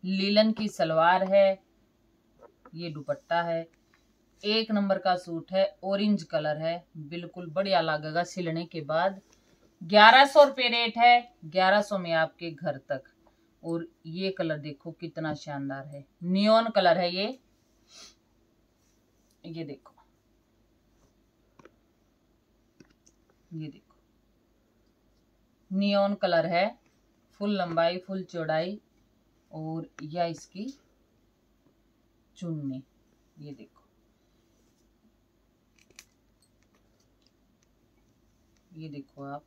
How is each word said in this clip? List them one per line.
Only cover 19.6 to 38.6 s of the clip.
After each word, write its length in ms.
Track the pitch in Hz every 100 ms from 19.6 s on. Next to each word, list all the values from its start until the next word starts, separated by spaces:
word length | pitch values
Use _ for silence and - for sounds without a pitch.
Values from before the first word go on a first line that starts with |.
देखो, 300 | 165 - - _ _ _ _ _ _ _ _ _ _ _ _ _ _ _ _ _ - _ _ _ _ _ _ _ _ _ _ _ - _ _ _ _ _ _
ये 160 | 165 156
देखो 280 | 139 _ _ _ _ _ _ _ _ _ _ _ _ _ _ _ _ _ _ _
Neon 420 | 190 202 202 202 202
color 300 | 185 170 160
है, 200 | 175 202 - _ _ _ _ _ _
फुल 160 | 202 202
लंबाई 400 | 175 165 170 180
फुल 240 | 180 190 180
चौड़ाई। 540 | 175 160 160 175 208 _ _ _ _ _ _ _
और 380 | 156 156 160 160 -
यह 200 | 147 165 170
इसकी 400 | 160 - 180 233 277 _ _ _ _ _ _ _ _ _ _ _ _ _ _ _ _
चुन्नी, 460 | 175 156 139 131 135 _ _ _ _ _
ये 160 | 147
देखो, 300 | 139 - _ _ _ _ _ _ _ _ _ _ _ _ _ _ _ _ _ _ _ _ _ _ - - _ _ _ _ _ _ _ _ _ _ _ _ _ _ _ _ _ _ _ _ _ _ _ _ _